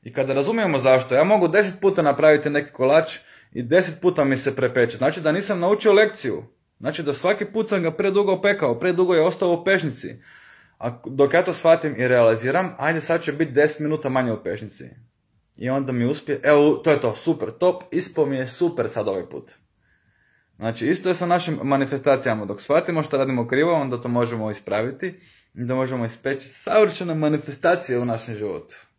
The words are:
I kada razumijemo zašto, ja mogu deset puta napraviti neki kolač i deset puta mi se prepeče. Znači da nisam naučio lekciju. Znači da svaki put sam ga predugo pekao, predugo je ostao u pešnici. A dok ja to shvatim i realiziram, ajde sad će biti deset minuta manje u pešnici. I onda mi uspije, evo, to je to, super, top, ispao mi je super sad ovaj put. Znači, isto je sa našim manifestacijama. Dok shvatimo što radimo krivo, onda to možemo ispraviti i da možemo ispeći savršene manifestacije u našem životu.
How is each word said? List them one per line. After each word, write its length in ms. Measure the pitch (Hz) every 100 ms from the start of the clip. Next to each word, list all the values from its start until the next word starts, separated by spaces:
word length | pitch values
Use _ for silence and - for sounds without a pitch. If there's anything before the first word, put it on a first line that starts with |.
I 100 | 120
kada 200 | 120 135
razumijemo 460 | 135 143 226 202 139
zašto, 360 | 127 131 - 131
ja 80 |
mogu 240 | 170 208 175
deset 340 | 180 196 185
puta 200 | 196 190
napraviti 480 | 151 139 156 151 147
neki 220 | 147 147
kolač 460 | - 131 151 160 - - - _
i 120 | -
deset 380 | 120 165 180 156
puta 220 | 180 175
mi 140 | 139 127
se 180 | 139 131
prepeče. 420 | 127 127 117 110
Znači 240 | 131 185
da 100 | 156
nisam 280 | 165 196 190
naučio 340 | 170 208 214
lekciju. 500 | 202 214 - 127 85 - _ _ _
Znači 240 | 135 156
da 100 | 147
svaki 320 | 135 180 208 208
put 240 | 220 220
sam 140 | 196
ga 80 | 165
predugo 500 | 160 196 190 202 185
pekao, 380 | 202 202 139 120
predugo 340 | 180 175 180
je 80 | 175
ostao 300 | 165 185 185
u 140 | 170 180
pešnici. 500 | 190 151 120 87 - _ - - - _ _
A 220 | 117 120 -
dok 280 | 135 139
ja 100 | 170
to 100 | 185
shvatim 420 | 160 165 165 156 131
i 100 | 123
realiziram, 680 | 123 117 113 123 156 185 -
ajde 240 | 143 165
sad 220 | 151 170
će 80 | 165
biti 200 | 143 160
deset 280 | 127 151 151
minuta 300 | 151 156 139
manje 220 | 131 123
u 120 | 107
pešnici. 400 | - 107 107 - 64 - _ _ _ _ _ -
I 140 | 123
onda 220 | 135 131
mi 140 | 123 120
uspije, 340 | 151 - 143
evo, 300 | 143 147 147
to 180 | - -
je 100 | 147
to, 140 | 123 107
super, 360 | - 165 90
top, 320 | - 180 175 -
ispao 340 | 165 180 - 143
mi 120 | 135
je 100 | 127
super 420 | - 170 165 104
sad 180 | 117 98
ovaj 180 | 95 85
put. 220 | 73 - _ _ _ _ _ _ _ _ _ _ _
Znači, 300 | 110 113 120
isto 220 | 185 185
je 60 | 175
sa 100 | 175
našim 340 | 175 170 151
manifestacijama. 840 | 139 139 139 139 - 131 131 110 104
Dok 160 | 101
shvatimo 420 | - 147 175 165
što 140 | 147 139
radimo 300 | 135 127 117
krivo, 260 | 131 160
onda 280 | 165 135 120
to 80 | 123
možemo 420 | 120 117 117 107
ispraviti 560 | 104 - 101 117 135 185 185 _ _ _
i 100 | - 120
da 100 | 127
možemo 300 | 131 127 113
ispeći 440 | - 139 135 -
savršene 680 | - - 214 214 - 175 156
manifestacije 840 | 151 151 - 135 170 180 - 120
u 60 | 120
našem 300 | 113 - 107
životu. 400 | 104 80 - - _